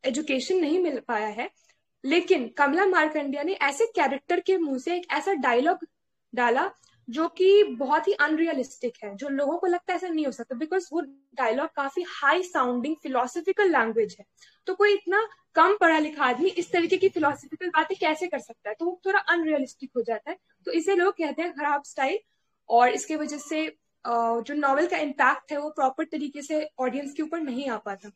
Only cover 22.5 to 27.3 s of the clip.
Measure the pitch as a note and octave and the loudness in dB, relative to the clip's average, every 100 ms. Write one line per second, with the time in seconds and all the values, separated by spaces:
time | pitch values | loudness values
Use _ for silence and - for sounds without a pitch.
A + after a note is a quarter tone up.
22.5 | _ _ A#3 B3 - - D#4 D4+ D4 - | _ _ 4 4 2 -4 -4 -4 -8 -6
23.5 | D#4 D#4+ - _ _ - A#3 A#3 A#3 A3+ | -4 -4 -8 _ _ -4 0 0 -2 -4
24.5 | D4 C#4+ C#4 F4 F4 D4+ C4+ C4 - _ | -2 2 2 2 0 -4 2 2 2 _
25.5 | D4 D4+ D4+ C4+ C4 D#4+ C#4+ C#4+ D4 C#4 | -6 -4 0 0 0 -6 -6 -8 -10 -4
26.5 | D4+ D4+ - B3+ B3+ C#4 C#4+ D4+ | -4 -4 -4 -4 -4 -8 -6 -6